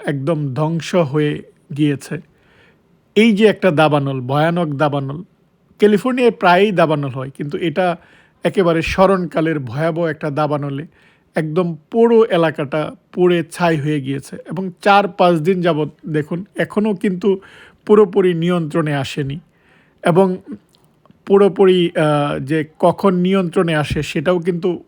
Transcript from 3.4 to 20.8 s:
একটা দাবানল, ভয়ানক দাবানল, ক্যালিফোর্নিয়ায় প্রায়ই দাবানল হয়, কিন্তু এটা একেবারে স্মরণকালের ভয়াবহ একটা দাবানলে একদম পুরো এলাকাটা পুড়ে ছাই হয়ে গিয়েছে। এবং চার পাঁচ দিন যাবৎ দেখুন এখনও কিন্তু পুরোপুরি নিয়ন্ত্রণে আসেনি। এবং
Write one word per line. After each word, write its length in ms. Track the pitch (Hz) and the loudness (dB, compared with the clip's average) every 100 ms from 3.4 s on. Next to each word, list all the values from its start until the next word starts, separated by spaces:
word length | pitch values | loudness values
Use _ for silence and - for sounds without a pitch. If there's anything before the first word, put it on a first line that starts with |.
| 214 | 4
একটা 240 | 190 190 | 4 2
দাবানল, 500 | 151 156 147 139 131 | 4 4 2 -2 -4
ভয়ানক 540 | 123 147 160 170 160 | -2 0 0 0 -2
দাবানল, 480 | 139 151 143 135 143 - _ _ _ _ - | -2 -2 -2 -6 -10 -14 _ _ _ _ 0
ক্যালিফোর্নিয়ায় 520 | 208 208 254 254 240 | 2 2 0 0 0
প্রায়ই 420 | - 185 175 214 | 2 2 4 4
দাবানল 360 | 175 156 151 139 | 2 2 0 -4
হয়, 220 | 127 131 - | -8 -10 -10
কিন্তু 220 | 147 180 | -10 -6
এটা 380 | 170 156 180 165 _ _ _ _ | -4 -2 -2 -4 _ _ _ _
একেবারে 380 | 175 214 175 165 | -4 0 2 2
স্মরণকালের 760 | 156 - 196 190 175 - 160 151 | 0 2 4 2 -2 -2 -2 -2
ভয়াবহ 480 | 127 127 165 165 165 | -6 -4 -4 -2 -4
একটা 240 | 147 156 | -4 -6
দাবানলে 560 | 139 151 147 143 139 - _ _ _ _ | -2 -2 -2 -6 -8 -12 _ _ _ _
একদম 420 | 180 156 160 180 156 _ | -6 -4 -2 -2 -4 _
পুরো 340 | 233 233 226 | 2 4 6
এলাকাটা 720 | 226 180 160 - 139 156 151 - _ | 4 2 0 -2 -6 -4 -6 -10 _
পুড়ে 320 | - 180 175 160 | 0 2 2 -2
ছাই 260 | - 175 160 | -2 0 0
হয়ে 240 | 147 151 | -2 -4
গিয়েছে। 360 | 131 135 - - - | -4 -8 -10 -16 -10
এবং 240 | 180 190 - | -8 -8 -2
চার 260 | 208 202 196 | 2 4 2
পাঁচ 260 | - 180 | 2 2
দিন 260 | 170 151 185 | 2 0 0
যাবৎ 280 | 170 151 147 - - | 0 0 -4 -8 -6
দেখুন 380 | 151 147 175 208 | -4 -4 -8 -8
এখনও 400 | - 160 214 214 | -6 -4 -2 -2
কিন্তু 460 | 185 208 180 214 190 - - - _ - | -2 -4 -2 0 -2 -4 -20 -20 _ 0
পুরোপুরি 480 | 208 202 202 185 | 2 2 2 0
নিয়ন্ত্রণে 600 | 165 170 175 156 170 156 | 0 -2 -2 -2 -4 -2
আসেনি। 440 | 143 131 - 135 147 - _ _ _ _ _ | -4 -6 -6 -8 -8 -14 _ _ _ _ _
এবং 340 | 180 170 190 185 - 214 _ _ | 0 4 2 0 -10 -18 _ _